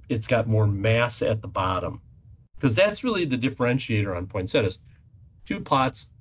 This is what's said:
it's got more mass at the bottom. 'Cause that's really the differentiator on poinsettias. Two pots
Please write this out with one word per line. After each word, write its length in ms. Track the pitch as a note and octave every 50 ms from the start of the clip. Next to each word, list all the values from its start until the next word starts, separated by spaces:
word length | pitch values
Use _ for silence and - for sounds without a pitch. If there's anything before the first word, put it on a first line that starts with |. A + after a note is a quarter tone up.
| - -
it's 180 | B2+ A2+ - -
got 200 | B2 A2+ A2 A2+
more 200 | A2 G#2+ G#2+ G#2
mass 540 | G2 G2 G2 A2 A2+ A#2 A#2+ A#2 - -
at 200 | - - A2 A2
the 60 | - F#2
bottom. 540 | F2+ G2+ F#2 F#2 F#2 F2+ F2 D#2+ - - - - - - - - - - - _ - -
'Cause 160 | - C3+ A2
that's 280 | F3 F#3+ G#3 G#3 - -
really 220 | B3 G#3+ F#3 F3
the 120 | C#3+ B2+ A#2+
differentiator 800 | A#2 C3 - - B2 A#2+ B2 C3 - - A2+ G#2 G#2 G2+ F2+
on 120 | F2 F#2 F#2+
poinsettias. 520 | - G2 F#2 G2 - C#3 G#2+ F#2 - - - - - - - - - - - - - - -
Two 140 | - D4 -
pots 520 | - - D3+ C3+ C3 C3 - - - - - -